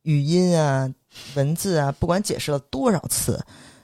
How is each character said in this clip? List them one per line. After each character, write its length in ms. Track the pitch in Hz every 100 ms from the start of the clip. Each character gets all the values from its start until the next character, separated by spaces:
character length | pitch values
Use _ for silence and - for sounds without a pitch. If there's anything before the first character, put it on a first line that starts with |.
语 180 | - 147
音 420 | 143 175 180 165
啊、 320 | 151 135 131 131 _ - - 143
文 200 | 139 170
字 220 | 196 160
啊， 120 | 139 143
不 80 | 170
管 160 | 180
解 160 | - -
释 140 | -
了 80 | 139
多 320 | - 262 262
少 80 | 180 -
次， 320 | - - - - - - -